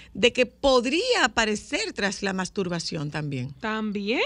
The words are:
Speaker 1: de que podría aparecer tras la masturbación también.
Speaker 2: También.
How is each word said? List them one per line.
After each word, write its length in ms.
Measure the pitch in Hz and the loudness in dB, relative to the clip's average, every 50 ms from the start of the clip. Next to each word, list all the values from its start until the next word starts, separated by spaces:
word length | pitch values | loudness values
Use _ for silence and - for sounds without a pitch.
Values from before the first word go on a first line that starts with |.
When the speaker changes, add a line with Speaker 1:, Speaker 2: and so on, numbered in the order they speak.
| - - | -20 -14
Speaker 1:
de 220 | - 196 214 240 - | -2 2 2 2 4
que 100 | 247 247 | 2 0
podría 800 | 247 - _ - 277 262 247 220 262 294 349 494 508 480 370 320 | 0 0 _ 4 4 6 6 4 4 0 0 2 2 2 4 2
aparecer 720 | 214 - 240 220 214 208 202 - - 285 392 440 370 - | 2 2 2 2 2 0 -2 -4 -4 -4 -4 -4 -4 -4
tras 280 | 240 202 190 196 - | -2 -2 -2 -2 -2
la 120 | 202 196 190 | -4 -2 -2
masturbación 760 | 185 180 - - 208 185 180 175 165 - - 175 160 147 147 | -2 -4 -4 -4 -4 -2 -2 -2 -4 -4 -4 -4 -4 -4 -4
también. 440 | 151 156 151 143 139 127 123 147 139 - | -4 -4 -4 -4 -4 -4 -6 -6 -8 -6
Speaker 2:
También. 600 | - 220 220 220 220 214 196 208 196 202 247 339 508 | -6 -4 -4 -4 -4 -4 -4 -4 -2 -2 0 0 2